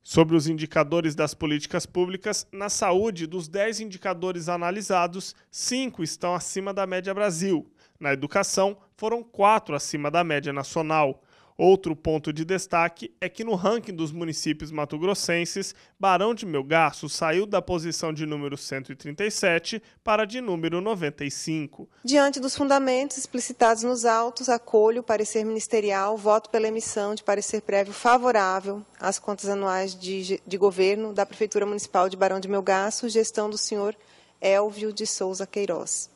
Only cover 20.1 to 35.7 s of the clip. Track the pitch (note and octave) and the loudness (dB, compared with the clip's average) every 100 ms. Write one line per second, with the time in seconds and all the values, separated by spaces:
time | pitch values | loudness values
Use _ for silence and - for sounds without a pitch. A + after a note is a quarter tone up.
20.1 | G#3+ G#3+ B3 A#3+ E3+ D#3+ F3 G3+ G#3+ D3+ | 0 0 -4 -4 -2 -2 -2 -2 -2 -4
21.1 | - C#3+ - - D#3+ C#3+ - - _ A#3+ | -4 -8 -6 -6 -4 -6 -12 -20 _ 2
22.1 | C#4+ C#4 C4+ C4 - C#4+ C#4 C4 B3+ C#4+ | 4 4 2 -6 -2 2 4 4 0 -2
23.1 | C4+ - B3 - B3 A#3 A3 A#3 B3 A#3 | -6 -6 -6 -6 4 4 4 0 0 2
24.1 | A3+ A#3 B3 B3+ A#3 - A3 G#3+ A#3 - | 2 0 -4 0 -2 4 4 6 2 0
25.1 | G#3+ G#3+ A3 G#3+ A3 - A3+ G#3 G3 G3 | 0 0 -2 -2 -4 0 0 2 0 0
26.1 | A3 G3+ G#3+ A3 A3+ A3 A3 - A3 G3+ | 0 4 4 4 0 0 -2 -4 -4 -2
27.1 | G#3+ - G3+ G3+ G#3+ - G3+ G3 G3+ A#3+ | -2 0 0 0 -4 0 0 0 2 6
28.1 | B3 B3 A3 F#3+ F#3+ G3 G3+ G#3 - F#3 | 6 6 4 4 0 -4 -10 -12 -4 -4
29.1 | G3 - G3 G3 G3+ G3 F#3 F#3+ F#3 F3+ | -2 -6 -6 -4 -2 0 0 -2 -8 -8
30.1 | F#3+ F#3 G3 - F#3 G3+ F3+ F#3+ G#3 A3 | -6 -4 -6 -4 2 2 4 2 2 -2
31.1 | G3+ G3 - G#3+ G#3+ G3+ G#3 - F#3+ F#3+ | -2 -2 -2 -2 0 -2 -4 0 2 2
32.1 | F#3+ F#3+ F#3+ F#3+ G3+ F#3+ F#3+ G3+ - A#3+ | 2 2 2 -2 -2 2 2 0 -4 0
33.1 | A3 A3 - G#3+ G#3 - G#3 G3+ G#3+ _ | 0 0 -2 -4 -4 -4 -2 -4 -6 _
34.1 | _ _ _ F#3+ G3 G#3+ G#3 G#3+ G#3+ G#3+ | _ _ _ 2 4 2 -4 -8 -4 -6
35.1 | - F#3 F#3+ G3 G#3 G3 | -4 -4 -4 -6 -4 -4